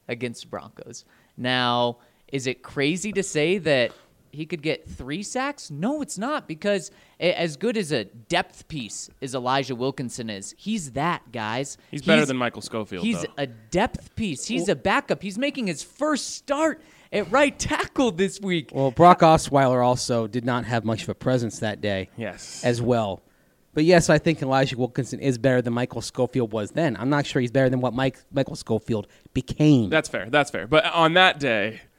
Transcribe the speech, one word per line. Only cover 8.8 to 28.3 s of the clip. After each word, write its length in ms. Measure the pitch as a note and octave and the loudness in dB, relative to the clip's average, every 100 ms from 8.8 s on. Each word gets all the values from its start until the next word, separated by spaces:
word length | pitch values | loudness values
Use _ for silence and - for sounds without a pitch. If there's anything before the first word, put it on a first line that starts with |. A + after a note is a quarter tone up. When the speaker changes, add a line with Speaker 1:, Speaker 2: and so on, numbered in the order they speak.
| G#2+ - - _ | -10 -12 -16 _
Speaker 1:
as 120 | C#3 | -8
Elijah 400 | B2+ B2 C3+ B2+ | -4 0 0 -2
Wilkinson 540 | A#2+ C3 C3+ B2 - A2+ | -4 -4 -4 -8 -8 -10
is, 260 | G2 F#2+ - | -10 -12 -12
he's 340 | G3 A3 D3 | -6 -6 -6
that, 400 | A#2+ D#3+ D#3+ - | -4 -2 -4 -8
guys. 460 | A#2 G#2+ A#2+ C#3 - _ | -8 -6 -4 -6 -12 _
Speaker 2:
He's 120 | D3 | -4
better 180 | C3 D#3 | 4 4
Speaker 1:
He's 80 | C#3+ | 4
Speaker 2:
than 80 | C3 | 0
Michael 260 | A#2+ G#2+ | -2 -4
Schofield, 420 | - A2+ G#2 F#2 | -8 -8 -6 -4
Speaker 1:
He's 180 | G#3+ F#2 | -4 -4
Speaker 2:
though. 100 | - - | -6 -6
Speaker 1:
a 80 | C3+ | -8
depth 680 | A#2 - F3 B3 - - - | -10 -6 -2 -2 -4 -14 -6
piece. 300 | G#3+ C3 - | -6 -6 -4
He's 220 | B3 G3+ | -2 -2
Speaker 3:
Well 40 | |
Speaker 1:
a 40 | D3+ | -2
backup. 460 | F#3+ B3 - F3+ | 0 0 0 -4
He's 160 | G3 G3 | -4 -4
making 280 | C#4+ C#4+ G#3 | -4 -2 -4
his 160 | D3 | -6
first 520 | - - D4+ D4 - | -10 -4 -2 -2 -4
start 480 | - - C#4+ D#4+ - - - _ | -10 -4 0 0 -2 -10 -20 _
at 200 | G3+ F#3+ | -4 0
right 280 | B3+ C#4+ - | 2 2 0
tackle 520 | - D4+ G4 - B3 | -2 -2 -2 0 0
this 280 | E3 G3 - | 2 -2 -2
week. 300 | G3 F3 C3 | -2 -2 -2
Speaker 3:
Well, 160 | C3+ C3+ | -2 0
Brock 300 | A#2+ F3 F3+ | 8 10 10
Osweiler 640 | E3 D#3+ - C#3 C3 B2+ | 8 6 4 4 4 4
also 420 | B2 B2+ - A#2+ A2 | 2 2 0 -2 -2
did 180 | B2 | -4
not 220 | A#2+ A#2+ A2 | -2 -2 0
have 180 | A#2+ | -2
much 200 | G#2+ A2 | 0 -2
of 40 | - | -4
a 60 | |
presence 440 | - C3+ B2+ A#2 - | -4 0 0 0 -4
that 200 | A2 G#2 | -6 -4
day 300 | G#2 F#2+ F#2 - | -2 -2 -4 -8
Speaker 2:
Yes. 440 | G#2+ F2+ - - | -10 -10 -14 -4
Speaker 3:
as 180 | B2+ A#2 | -2 0
well. 400 | A#2+ A#2+ G#2+ F2+ _ _ _ _ _ | 0 0 0 -6 _ _ _ _ _
But 120 | D3+ | 0
yes, 260 | D#3+ F3 D#3 | 6 6 6
I 80 | D3+ | 4
think 240 | E3+ D#3 | 2 0
Elijah 340 | C3+ C3+ C3+ A#2+ | 0 2 2 0
Wilkinson 440 | B2 - A#2+ - | -4 -4 -6 -2
is 180 | C#3 B2 | -2 2
better 240 | C3 B2+ | 2 2
than 100 | A#2+ | 2
Michael 280 | A#2 B2+ A#2 | -2 -2 -6
Schofield 520 | - - B2 C3 A2+ | -8 -2 -2 0 -2
was 200 | A2 G2+ | -2 -4
then. 240 | D3 D#3+ G2 | 0 0 0
I'm 120 | B2 | 0
not 160 | D3 | 0
sure 160 | C#3 C#3+ | 0 -2
he's 120 | A#2+ | 0
better 160 | B2+ C3 | 2 2
than 120 | B2+ | 2
what 140 | B2 | 0
Mike, 240 | A#2 C3+ - _ | 0 -2 -4 _